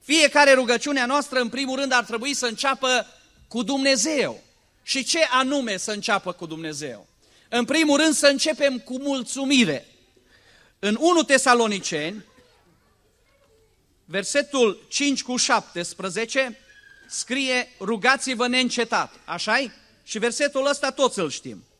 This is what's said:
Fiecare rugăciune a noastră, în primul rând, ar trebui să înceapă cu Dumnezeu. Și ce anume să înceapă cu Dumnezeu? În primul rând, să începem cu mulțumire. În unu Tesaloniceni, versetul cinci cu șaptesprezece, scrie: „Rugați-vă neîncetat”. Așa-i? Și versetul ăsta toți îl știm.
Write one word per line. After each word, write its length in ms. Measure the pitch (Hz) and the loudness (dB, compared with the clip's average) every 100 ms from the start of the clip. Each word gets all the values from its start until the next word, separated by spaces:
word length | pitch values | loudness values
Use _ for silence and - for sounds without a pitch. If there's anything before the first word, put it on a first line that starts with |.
Fiecare 520 | - 311 294 294 285 | 2 4 4 6 6
rugăciune 480 | 262 240 240 294 277 | 6 4 0 0 -2
a 60 | 247 | 0
noastră, 340 | 285 - 254 | 0 0 -4
în 80 | 240 | -4
primul 300 | 240 269 262 | -4 -6 -4
rând, 140 | 277 | 0
ar 120 | 247 | 0
trebui 300 | 220 233 262 | 0 -6 -4
să 120 | 277 247 | -4 -4
înceapă 600 | 220 277 269 262 254 202 - _ _ _ | -2 -2 0 0 0 -2 -14 _ _ _
cu 140 | 226 | -6
Dumnezeu. 800 | 240 277 269 269 311 302 170 110 _ _ _ _ | -4 0 2 0 0 -2 -2 -6 _ _ _ _
Și 220 | - 269 | -6 -6
ce 140 | 247 330 311 | -2 0 2
anume 460 | 254 262 285 240 190 | 2 0 0 -2 -6
să 160 | - | -6
înceapă 400 | 208 - 202 180 | -8 -2 -2 -2
cu 140 | 175 170 | -10 -10
Dumnezeu? 600 | 160 160 151 147 117 - _ _ _ _ | -10 -10 -8 -10 -12 -18 _ _ _ _
În 160 | 233 | -2
primul 320 | 233 302 311 285 | 0 2 4 4
rând, 180 | 320 | 4
să 120 | 269 285 | 4 4
începem 520 | 277 311 311 277 254 | 4 0 0 0 -2
cu 200 | - 254 | -8 -8
mulțumire. 880 | 277 269 240 254 269 277 202 139 - _ _ _ _ _ _ _ _ _ | -4 -4 -4 -6 2 4 4 0 -8 _ _ _ _ _ _ _ _ _
În 180 | 202 220 | -4 2
unu 220 | 320 349 | 4 4
Tesaloniceni, 1000 | 294 269 - 240 226 202 - 160 156 208 - _ _ _ _ _ _ _ _ _ _ _ _ _ _ _ _ _ | 4 2 4 4 2 -2 -4 -6 -6 -10 -18 _ _ _ _ _ _ _ _ _ _ _ _ _ _ _ _ _
versetul 840 | _ 180 190 285 294 269 233 180 - | _ -6 -2 -2 0 2 2 2 -6
cinci 340 | - 285 262 | -2 0 -2
cu 140 | - 247 | -2 -2
șaptesprezece, 1200 | - 233 - 175 170 - 185 175 226 269 262 220 _ - - - - | 2 0 0 -10 -10 -8 -8 -6 -4 -2 -4 -6 _ -20 -20 -20 -14
scrie: 600 | - - 262 262 254 247 - | -12 -6 -2 0 -2 -4 -8
„Rugați-vă 680 | 190 202 226 269 262 240 247 | -6 0 2 2 0 -2 0
neîncetat”. 680 | 254 254 - 226 202 151 - | 0 0 -2 -2 -2 -4 -8
Așa-i? 480 | - 165 - 233 262 - _ _ | -12 -8 -2 0 -2 -10 _ _
Și 160 | - 214 | -12 -4
versetul 480 | 233 226 285 277 269 | -4 0 -2 0 -2
ăsta 240 | 277 277 | 0 -4
toți 280 | 269 262 - | 0 0 0
îl 120 | 160 | -6
știm. 340 | - 131 98 - _ | -6 -14 -16 -20 _